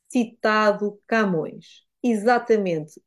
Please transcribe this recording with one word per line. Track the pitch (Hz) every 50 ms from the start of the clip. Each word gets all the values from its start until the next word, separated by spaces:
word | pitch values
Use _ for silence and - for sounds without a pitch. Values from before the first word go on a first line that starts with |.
| _
citado | - - 254 226 226 - _ - 220 214 214 214 208 202 196 208 208 202 - _
Camões, | - 226 226 214 196 180 160 147 - - - - - - - _ _ _ _ -
exatamente | 247 226 208 196 233 247 233 233 - 226 214 196 185 170 156 151 160 - - -